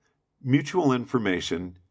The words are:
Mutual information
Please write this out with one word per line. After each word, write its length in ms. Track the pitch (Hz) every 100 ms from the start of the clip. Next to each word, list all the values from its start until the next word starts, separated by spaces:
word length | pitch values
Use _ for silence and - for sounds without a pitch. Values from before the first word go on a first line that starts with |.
| _ _ _ _
Mutual 520 | 131 139 151 185 151
information 840 | 127 117 127 101 90 90 85 90 87 _